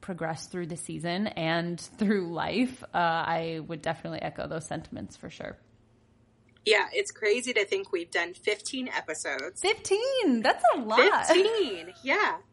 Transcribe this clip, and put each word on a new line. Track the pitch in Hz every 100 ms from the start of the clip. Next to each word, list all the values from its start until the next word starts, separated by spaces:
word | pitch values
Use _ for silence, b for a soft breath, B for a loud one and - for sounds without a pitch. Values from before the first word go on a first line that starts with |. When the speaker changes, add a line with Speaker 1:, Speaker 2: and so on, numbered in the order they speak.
Speaker 1:
progress | - 175 160 160 -
through | 185 175
the | 165
season | - 160 165 175 214
and | - 160 165 170 175
through | - - 208 208 175
life, | 165 151 170 247 254 -
uh, | -
I | 170 165 156 165 165 160 156
would | 165
definitely | - 160 165 160
echo | - - -
those | 160 156
sentiments | 160 160 - 98 -
for | -
sure. | - - - _ _ _ _ _ _ _ _ _ _ -
Speaker 2:
Yeah, | 208 -
it's | - 202
crazy | - 214 226 247
to | 233 202
think | 190 196
we've | 180 170
done | 185 170
fifteen | 180 - 208 - 262 254
episodes. | - - 156 165 135 147 -
Speaker 1:
Fifteen! | 370 427 - 392 494 539 403 233
That's | 226 - 719
a | 415
lot. | 220 226 277 285 -
Speaker 2:
Fifteen, | 339 403 453 330 185 165 185
yeah. | 254 339 403 - -